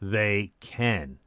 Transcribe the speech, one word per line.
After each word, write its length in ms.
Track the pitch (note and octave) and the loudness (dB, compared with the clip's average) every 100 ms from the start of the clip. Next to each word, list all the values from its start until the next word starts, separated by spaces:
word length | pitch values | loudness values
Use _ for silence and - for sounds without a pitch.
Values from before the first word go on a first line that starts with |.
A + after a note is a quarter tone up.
they 520 | G2 G#2+ G#2 G2+ G2+ _ | -2 2 2 2 -2 _
can, 580 | - - A#2+ G2+ C#2 C2 | -12 0 2 2 -4 -12